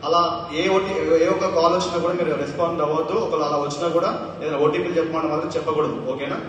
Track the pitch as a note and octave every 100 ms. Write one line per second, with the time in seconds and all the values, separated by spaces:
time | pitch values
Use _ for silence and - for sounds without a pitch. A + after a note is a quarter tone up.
0 | D3+ E3+ E3+ E3+ - D3+ F#3 F#3+ F#3+ E3
1 | D3+ E3 E3+ F#3+ F#3 E3+ E3+ F3+ F3 E3+
2 | E3+ F3+ D#3 C#3+ C#3 C#3 E3+ E3 D3 D#3
3 | D#3+ F3+ D3+ D#3 D3 D3 C#3+ - E3+ E3
4 | D3 - - - D#3 C#3+ D3+ E3+ F3 E3
5 | D#3+ E3 D#3+ D#3 E3 E3 D#3+ D3+ D3+ A#2
6 | B2+ C3+ C#3 -